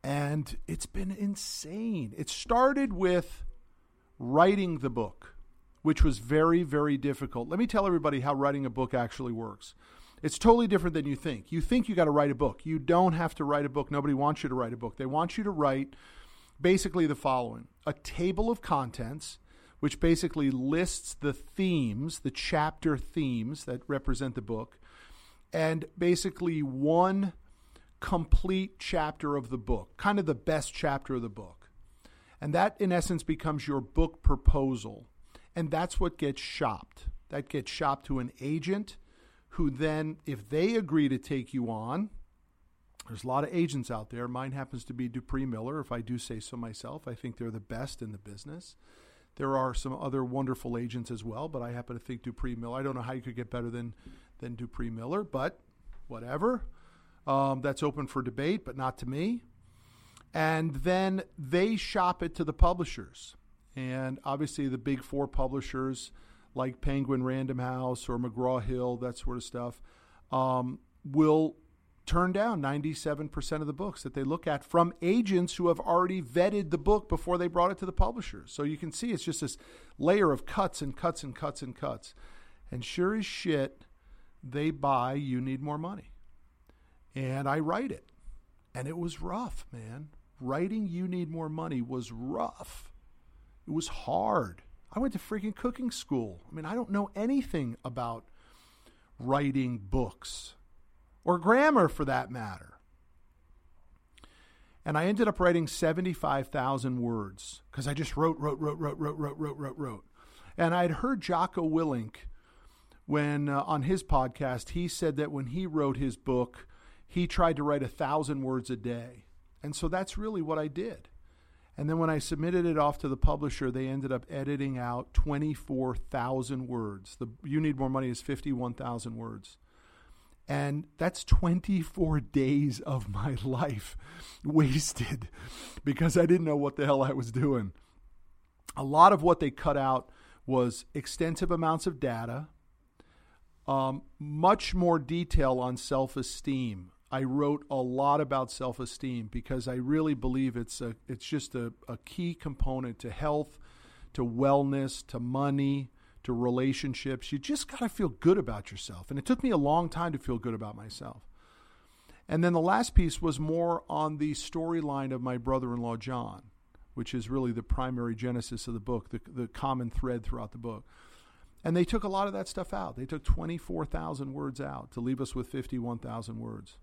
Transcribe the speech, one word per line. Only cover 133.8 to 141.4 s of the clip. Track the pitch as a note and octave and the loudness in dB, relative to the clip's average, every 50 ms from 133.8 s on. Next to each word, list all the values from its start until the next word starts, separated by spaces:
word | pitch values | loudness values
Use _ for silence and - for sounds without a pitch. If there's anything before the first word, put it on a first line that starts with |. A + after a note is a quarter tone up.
| - - - - - - - - - - - - - | -8 -10 -14 -14 -14 -14 -16 -16 -18 -18 -18 -8 -6
wasted | D3 D3+ D#3 D3+ C3 C3 D#3 - - - - A#2+ - - A2+ - - - - - - - - - - - - - | 4 6 6 6 6 4 2 0 -2 -2 -4 -4 -4 -4 -6 -8 -12 -14 -14 -16 -14 -14 -14 -14 -14 -14 -4 -2
because | C#3+ C3+ - E3 E3 - | -2 2 4 2 4 6
I | F3+ E3+ | 6 8
didn't | D#3+ F3 F3+ E3 | 8 8 6 6
know | D#3 D3 | 2 2
what | D3 C#3+ C#3+ C#3 | 2 2 0 0
the | - C#3+ | 0 4
hell | C#3 C#3+ C3+ | 4 6 6
I | C3+ C3 | 4 2
was | C3+ C3+ A#2+ A2+ | 2 -2 -4 -2
doing. | A#2 B2+ C3 C#3+ C3+ A#2+ G#2 F#2+ - - - _ _ - - - - - - - - - _ _ _ _ _ - - | 0 2 4 4 4 2 0 -2 -8 -12 -20 _ _ -20 -20 -20 -20 -20 -20 -20 -20 -20 _ _ _ _ _ -12 -8
A | - | -6
lot | C#3 C3+ C#3+ D#3 E3+ G3 | -4 2 10 12 12 12
of | G#3 D#3+ | 12 10
what | D3+ F3 E3+ - | 6 4 6 6
they | D#3+ C#3+ | 4 -2
cut | C3+ - - D#3 C#3+ | -2 0 0 0 2
out | C#3+ C3+ C3+ C3 B2+ - - - - - - - - - | 2 2 2 2 2 0 -6 -20 -20 -20 -20 -20 -14 -4
was | - C3 B2+ B2 B2 A2 - - - - | 0 2 2 2 2 0 -4 -14 -8 -10
extensive | D3 C3 - - - E3+ E3 E3 - | -8 -8 -8 -4 -2 -2 -2 0 0